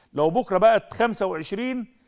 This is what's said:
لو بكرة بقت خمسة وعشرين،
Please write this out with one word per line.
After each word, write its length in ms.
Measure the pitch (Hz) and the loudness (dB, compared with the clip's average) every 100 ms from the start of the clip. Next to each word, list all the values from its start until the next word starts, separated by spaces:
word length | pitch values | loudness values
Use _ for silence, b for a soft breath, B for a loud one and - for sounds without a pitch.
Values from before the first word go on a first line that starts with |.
| b | b
لو 160 | - 156 | 0 0
بكرة 280 | 196 - 185 | 2 0 4
بقت 360 | 220 214 - | 4 4 0
خمسة 320 | - 233 214 190 | -2 -2 0 -4
وعشرين، 720 | 165 156 202 254 254 220 _ | -4 -6 -6 -6 -6 -10 _